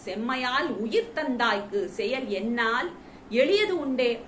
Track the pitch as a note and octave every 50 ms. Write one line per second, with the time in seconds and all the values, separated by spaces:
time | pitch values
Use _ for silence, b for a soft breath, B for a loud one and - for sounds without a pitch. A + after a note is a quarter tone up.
0 | - G3 F#3 G#3+ A#3 B3+ C4 B3+ B3+ B3 B3+ C#4 E4 C#4+ A3 G3 A3+ A3 - A4+
1 | - - - D#4 D4+ C4+ B3 A#3 A#3 A3+ G#3 - G3+ - G3+ G3+ F3+ - - -
2 | G3+ A3+ C4 C4 B3+ G#3 G3+ F#3+ G#3+ A#3 A#3+ A#3+ A3+ A3+ A#3 B3+ E4 F4 - B
3 | B B B B B - G#3 B3 C#4 E4 G4+ G#4 G#4 F#4+ F#4 E4 C#4+ C4+ B3+ A#3+
4 | B3 A#3 A#3 - -